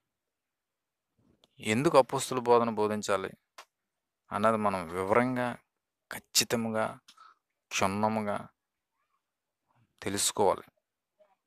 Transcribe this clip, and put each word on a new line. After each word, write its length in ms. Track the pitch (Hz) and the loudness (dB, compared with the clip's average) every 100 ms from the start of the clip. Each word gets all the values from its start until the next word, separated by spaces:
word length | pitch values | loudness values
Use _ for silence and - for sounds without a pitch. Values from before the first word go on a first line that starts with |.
| _ _ _ _ _ _ _ _ _ _ _ _ _ _ _ - | _ _ _ _ _ _ _ _ _ _ _ _ _ _ _ -8
ఎందుకు 380 | 107 107 165 147 | -2 0 4 6
అపోస్తుల 400 | 123 135 - 131 | 4 2 -4 -2
బోధను 360 | 120 120 117 | 4 4 4
బోధించాలి 560 | 107 107 107 104 95 95 - _ - - _ _ _ _ _ - | 0 -2 -2 -2 -2 -2 -12 _ -20 -20 _ _ _ _ _ -10
అన్నది 240 | 101 107 110 | 0 2 2
మనం 320 | 104 98 82 | 0 -2 -4
వివరంగా 680 | 87 95 113 127 127 123 117 _ _ _ _ - | -4 0 2 2 0 -6 -8 _ _ _ _ -18
ఖచ్చితంగా, 880 | - - - 117 117 113 110 107 - - - - _ _ _ - | -16 -4 -2 0 -2 -2 -2 -4 -6 -20 -20 -20 _ _ _ -10
క్షుణ్ణముగా 800 | - 98 101 107 110 104 104 110 _ _ _ _ _ _ _ _ _ _ _ _ _ _ - | 0 0 2 0 0 -4 -6 -8 _ _ _ _ _ _ _ _ _ _ _ _ _ _ -12
తెలుసుకోవాలి. 600 | 101 98 - - 98 85 - _ _ _ _ _ _ _ | -6 -2 -2 2 2 0 -4 _ _ _ _ _ _ _